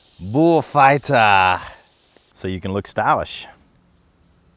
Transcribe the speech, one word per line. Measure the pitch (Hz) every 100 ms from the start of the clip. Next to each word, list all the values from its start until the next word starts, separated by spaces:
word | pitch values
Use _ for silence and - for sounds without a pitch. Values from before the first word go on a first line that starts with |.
| _ -
bullfighter, | 90 127 170 160 - 147 139 143 - 131 107 98 92 90 - - _ _ _ _ _
so | - 95
you | 92
can | 95
look | 98 -
stylish. | - 120 135 78 - - - _ _ _ _ _ _ _ _ _